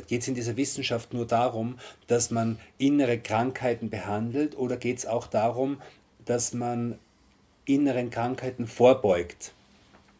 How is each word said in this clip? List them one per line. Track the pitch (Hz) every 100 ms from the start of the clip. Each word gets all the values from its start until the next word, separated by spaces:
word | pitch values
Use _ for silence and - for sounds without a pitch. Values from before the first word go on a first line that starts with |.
| -
geht's | 120 127
in |
dieser | 123 117 113
Wissenschaft | 139 - 135 117 -
nur | 123 117
darum, | 117 123 113 117 120 - - -
dass | 120 -
man | 117 113 110 - -
innere | 135 147 127 120
Krankheiten | - 110 127 127 127 117 110
behandelt, | 101 92 104 117 135 147 -
oder | 127 120
geht's | 120 123
auch | - 117 -
darum, | 113 113 120 135 135 - - _ _
dass | 117 120 -
man | 120 120 120 120 - _ _ _ _ _ _ -
inneren | 139 143 123 120
Krankheiten | 120 120 131 127 127 117
vorbeugt? | - 123 131 104 87 85 - - - _ _ _ - _